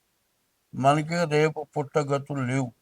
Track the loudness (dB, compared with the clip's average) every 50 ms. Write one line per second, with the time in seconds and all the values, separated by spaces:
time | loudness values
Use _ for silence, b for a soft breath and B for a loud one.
0 | _ _ _ _ _ _ _ _ _ _ _ _ _ _ -4 2 4 4 4 4
1 | 0 -2 -2 -2 0 2 2 2 2 2 0 -4 -12 _ -6 -6 -6 -2 -2 -2
2 | 0 0 -2 -4 -4 -6 -6 -4 -2 -2 -2 -2 -2 -4 -8 _